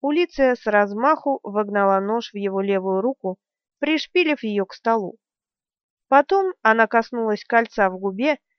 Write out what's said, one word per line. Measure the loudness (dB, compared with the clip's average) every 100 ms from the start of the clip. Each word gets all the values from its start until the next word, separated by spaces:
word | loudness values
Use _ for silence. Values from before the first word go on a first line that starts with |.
Улиция | 0 0 -2 0 0
с | 0 0
размаху | 2 0 0 0 0 0 -4
вогнала | -4 -4 -2 0 2 2
нож | 0 -4 -6
в | -8
его | -4 -4
левую | -2 -2 0 -2
руку, | -2 -4 -8 -10 _ _ _ _
пришпилив | -2 -2 -2 -2 0 -2
её | -2 -4 -4
к |
столу. | -4 -2 -2 -2 -12 _ _ _ _ _ _ _ _ _
Потом | 2 4 0 0 0
она | 0 2 2
коснулась | 2 -2 -4 -4 -4
кольца | 0 0 0 0 0
в | 0
губе, | -6 -2 -2 -2 _